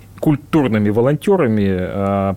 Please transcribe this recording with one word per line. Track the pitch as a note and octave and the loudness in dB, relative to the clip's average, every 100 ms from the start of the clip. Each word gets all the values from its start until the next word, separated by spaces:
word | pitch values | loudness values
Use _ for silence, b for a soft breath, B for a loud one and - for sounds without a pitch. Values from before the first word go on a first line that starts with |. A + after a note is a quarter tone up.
| - - | -20 -6
культурными | - C#3+ - D#3+ C3 A2 G#2 | -2 -2 0 0 0 0 0
волонтерами, | G#2+ B2+ D3+ - F#3+ B2+ G#2+ G2 | 2 0 0 0 0 2 0 0
э, | F#2 F2+ G2 G2 G2 G2 | -2 -4 -4 -2 -2 -2